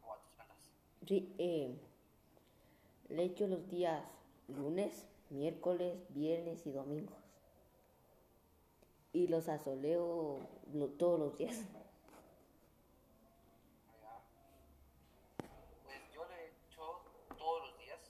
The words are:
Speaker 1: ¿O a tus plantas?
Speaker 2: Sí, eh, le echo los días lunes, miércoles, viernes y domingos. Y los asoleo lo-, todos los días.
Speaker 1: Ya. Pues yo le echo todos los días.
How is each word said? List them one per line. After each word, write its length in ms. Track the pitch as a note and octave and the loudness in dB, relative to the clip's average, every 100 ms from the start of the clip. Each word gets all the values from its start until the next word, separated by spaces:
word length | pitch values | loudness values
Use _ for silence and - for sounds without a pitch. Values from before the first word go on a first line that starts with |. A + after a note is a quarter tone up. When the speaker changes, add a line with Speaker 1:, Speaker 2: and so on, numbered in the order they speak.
| A2+ | -10
Speaker 1:
¿O 60 | |
a 60 | G#2+ | -10
tus 100 | - | -12
plantas? 380 | - - - - - - - - | -20 -20 -20 -20 -20 -20 -16 2
Speaker 2:
Sí, 280 | G3 - - | 2 2 -2
eh, 380 | F3 D#3+ C3+ B2+ - - - - - - - - - - - - - | 0 2 0 -4 -12 -20 -20 -20 -20 -20 -20 -20 -20 -20 -20 -20 -4
le 160 | D3+ | 2
echo 220 | F3+ F3+ G3+ | 2 4 2
los 220 | F3+ - | 2 0
días 360 | F3 F3 D3+ C#3+ - - - - | 2 4 2 -2 -16 -20 -20 -10
lunes, 580 | C3+ C#3+ F3 G#3 - - - - | -4 0 2 0 -2 -14 -20 -10
miércoles, 680 | C#3 D3+ E3 F3 F3+ F3+ E3+ - | 0 0 2 2 4 2 -2 -6
viernes 560 | C#3+ D#3 E3 E3+ E3 D3+ | 0 2 2 0 -4 -4
y 40 | |
domingos. 440 | C3+ C3+ D3+ G3 - - - - - - - - - - - - - - - - - - - - | -4 -2 -4 -4 -12 -20 -20 -20 -20 -20 -20 -20 -20 -20 -20 -20 -20 -20 -20 -20 -20 -20 -20 -2
Y 140 | E3+ F3+ | 2 6
los 220 | E3 E3 | 4 2
asoleo 880 | D3+ C#3 C3+ C#3+ E3+ F3 E3+ D#3 C3+ - - - | -2 -2 0 4 4 4 2 0 -2 -8 -14 -6
lo-, 160 | D3 C#3 | 0 0
todos 300 | - F3 E3+ | 6 6 8
los 180 | D3 - | 4 0
días. 200 | D#3+ A3+ G#3 - - - - - - - - - - - - - - - - - - - - - - A2 | -2 -2 -6 -12 -16 -20 -20 -20 -20 -20 -20 -20 -20 -20 -20 -20 -20 -20 -20 -20 -20 -20 -20 -20 -20 -20
Speaker 1:
Ya. 220 | G#2+ A2+ - - - - - - - - - - - - - - - - | -18 -18 -18 -20 -20 -20 -20 -20 -20 -20 -20 -20 -12 -10 -10 -12 -20 -20
Pues 140 | - - - | -18 -16 -16
yo 100 | D3+ E3+ | -12 -12
le 200 | F3 E3 | -10 -14
echo 540 | - - D#3+ D#3+ E3+ - - - - | -16 -20 -12 -10 -10 -12 -20 -16 -4
todos 320 | D#3 E3 D3+ | 0 0 -2
los 100 | - | -14
días. 200 | C3 - | -14 -14